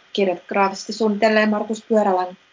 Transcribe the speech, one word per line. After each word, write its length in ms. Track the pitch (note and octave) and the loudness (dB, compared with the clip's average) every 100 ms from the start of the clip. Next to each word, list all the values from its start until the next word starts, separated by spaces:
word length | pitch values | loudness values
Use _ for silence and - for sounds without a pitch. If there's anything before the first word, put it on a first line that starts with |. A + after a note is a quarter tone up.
| _ | _
kirjat 320 | - F#3+ F3 - | -2 -2 -2 -4
graafisesti 440 | G3+ G3 G3+ - | 0 0 -2 -10
suunnitelleen 580 | A3 A3 G3+ A3+ G#3+ G#3+ | -4 -2 2 2 2 2
Markus 320 | G#3+ A3 A3 | 0 -4 -8
Pyörälän 560 | - A3 G#3 F#3 F3+ F#3+ _ | 0 2 2 0 -2 -8 _